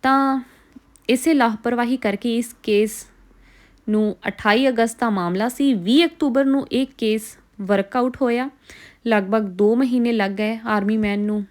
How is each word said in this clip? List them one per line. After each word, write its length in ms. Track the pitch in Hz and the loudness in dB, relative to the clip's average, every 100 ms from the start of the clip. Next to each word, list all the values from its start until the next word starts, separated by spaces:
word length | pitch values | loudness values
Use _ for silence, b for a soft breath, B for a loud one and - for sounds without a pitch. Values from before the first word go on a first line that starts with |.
ਤਾਂ 380 | 262 269 269 269 247 B B B _ _ - | 2 2 2 -2 -6 B B B _ _ -2
ਇਸੇ 260 | 247 320 | 0 2
ਲਾਪਰਵਾਹੀ 600 | 311 233 214 240 240 240 254 | 2 2 0 -4 -2 -2 -2
ਕਰਕੇ 400 | 220 202 240 233 | -2 -2 -2 -2
ਇਸ 180 | 240 - | -4 -8
ਕੇਸ 420 | - 208 214 - - _ - b b b b b - | -2 0 0 -4 -18 _ -20 b b b b b -2
ਨੂੰ, 300 | 214 214 190 - | 0 0 -2 -8
ਅਠਾਈ 400 | 202 214 214 262 | -4 2 2 2
ਅਗਸਤ 320 | 233 233 233 | 2 0 0
ਦਾ 80 | 240 | -2
ਮਾਮਲਾ 380 | 202 175 185 226 | 0 -2 -2 -2
ਸੀ, 240 | 247 277 | 0 0
ਵੀਹ 300 | 233 175 262 339 | 0 2 2 2
ਅਕਤੂਬਰ 380 | 330 294 247 | 0 0 2
ਨੂੰ 220 | 269 269 - | 2 0 0
ਇਹ 140 | 247 269 - | -2 -4 -4
ਕੇਸ 240 | 226 220 214 - _ _ | -2 -2 -4 -20 _ _
ਵਰਕਆਊਟ 560 | 190 196 196 254 247 247 | -2 0 0 -2 -2 0
ਹੋਇਆ। 260 | 254 240 269 - B B B B - | -2 -2 -4 -10 B B B B 0
ਲਗਭਗ 420 | 214 190 220 208 180 | 0 2 -2 -2 0
ਦੋ 180 | 208 233 | 2 4
ਮਹੀਨੇ 360 | 262 247 240 | 2 2 0
ਲੱਗ 180 | 233 196 | 0 -2
ਗਏ 280 | 196 214 226 226 | -2 -4 -4 -2
ਆਰਮੀ 300 | 214 202 220 | -2 0 0
ਮੈਨ 240 | 208 202 | 0 -2
ਨੂੰ 200 | 208 214 196 | -2 -4 -6